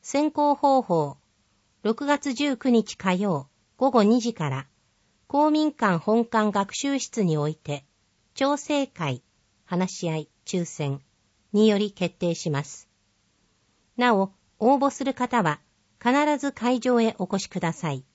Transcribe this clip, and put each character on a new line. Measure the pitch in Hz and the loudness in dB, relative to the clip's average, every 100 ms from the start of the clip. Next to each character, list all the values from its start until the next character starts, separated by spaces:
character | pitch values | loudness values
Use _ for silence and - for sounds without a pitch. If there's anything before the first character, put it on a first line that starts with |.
選 | - 277 302 | -4 -2 0
考 | 302 294 277 | 0 0 2
方 | 285 262 | 4 2
法、 | 226 170 143 139 _ _ _ _ _ _ | 2 0 0 -6 _ _ _ _ _ _
六 | 208 226 285 | -4 -2 -2
月 | 294 285 | -2 -2
十 | 240 285 247 | -2 -2 0
九 | 262 | 2
日 | 233 214 - | 2 0 -4
火 | 190 | -2
曜 | 185 202 151 135 _ _ _ | 0 0 -4 -6 _ _ _
午 | 269 | 2
後 | 240 | 4
二 | 202 240 | 4 2
時 | 233 | 0
か | 226 151 | -4 -6
ら | 131 139 _ _ _ _ _ _ | -6 -10 _ _ _ _ _ _
公 | 285 302 | 2 2
民 | 302 311 | 2 0
館 | 294 214 170 | 0 0 0
本 | - 226 233 | 2 0 2
館 | 226 214 | 0 0
学 | 202 196 - | 0 -4 -4
習 | 277 277 | -4 -4
室 | - - | -4 -2
に | 185 151 | 0 0
お | 147 | -2
い | 156 | -6
て、 | - 143 _ _ _ _ _ - | -10 -10 _ _ _ _ _ -4
調 | 277 285 | -2 -2
整 | - 294 269 | -2 -2 -2
会、 | - 151 127 _ _ _ _ _ | -4 -6 -6 _ _ _ _ _
話 | 175 185 - | -4 -4 -4
し | 175 | -6
合 | 156 | -6
い、 | 147 _ - | -8 _ -6
抽 | 185 | -6
選 | 170 - 143 139 _ _ _ _ _ | -6 -6 -6 -6 _ _ _ _ _
に | 208 214 | 4 4
よ | 202 | 4
り | 208 | -2
決 | - 175 _ | -4 -6 _
定 | 175 165 | -4 -2
し | 170 | -2
ま | 143 | -4
す。 | 147 - _ _ _ _ _ _ _ _ _ _ _ - | -4 -14 _ _ _ _ _ _ _ _ _ _ _ 0
な | 247 | 2
お、 | 208 196 _ _ _ | 2 0 _ _ _
応 | 220 277 | 2 4
募 | 277 | 2
す | - | 0
る | 269 262 | -4 -2
方 | 247 240 | -2 0
は | 170 147 _ _ _ _ | 0 -2 _ _ _ _
必 | 233 277 302 294 | 2 2 2 0
ず | 285 | -2
会 | - 233 254 | -2 0 0
場 | 254 240 | 2 2
へ | 226 - | 2 -2
お | |
越 | 180 196 | -4 -4
し | - | -4
く | 180 | -4
だ | 170 | -4
さ | - 165 | -4 -6
い。 | 135 - | -6 -10